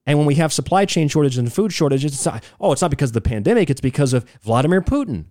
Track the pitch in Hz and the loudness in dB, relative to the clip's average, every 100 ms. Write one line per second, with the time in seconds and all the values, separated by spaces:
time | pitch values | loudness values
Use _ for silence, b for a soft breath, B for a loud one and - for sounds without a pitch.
0 | - 147 147 143 160 - 139 190 196 180 | 0 2 2 2 0 0 0 0 2 0
1 | 147 156 143 127 120 147 214 - 151 135 | 0 2 2 0 -2 -2 -2 0 0 0
2 | 147 135 165 113 B B 202 185 175 135 | -2 -4 -4 -6 B B -2 0 0 0
3 | 135 113 - 110 107 233 170 135 135 135 | -2 -2 -2 -2 2 2 2 0 -2 0
4 | 139 127 - b 104 117 147 185 180 277 | 0 0 -4 b -2 0 2 0 0 -2
5 | 247 98 76 | -2 -6 -10